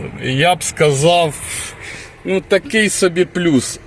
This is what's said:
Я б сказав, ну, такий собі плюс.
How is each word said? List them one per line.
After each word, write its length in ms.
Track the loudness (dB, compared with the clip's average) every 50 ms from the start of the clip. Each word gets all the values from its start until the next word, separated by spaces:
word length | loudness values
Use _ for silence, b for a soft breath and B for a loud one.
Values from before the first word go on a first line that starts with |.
| -2 -8 -10 -8 -6
Я 320 | -4 0 2 2 2 2
б 80 | 0 -2
сказав, 720 | -4 0 2 2 2 2 4 4 4 4 4 2 0 -2 -6 -10 -10 -10 -10 -10 -12 -14 B B B B B B B B B -6
ну, 160 | -2 -2 -2
такий 480 | 0 0 0 0 0 0 0 2 2 2
собі 360 | 2 2 0 2 2 2 0
плюс. 540 | 0 -2 -2 2 2 2 2 2 -2 -6 -10 -4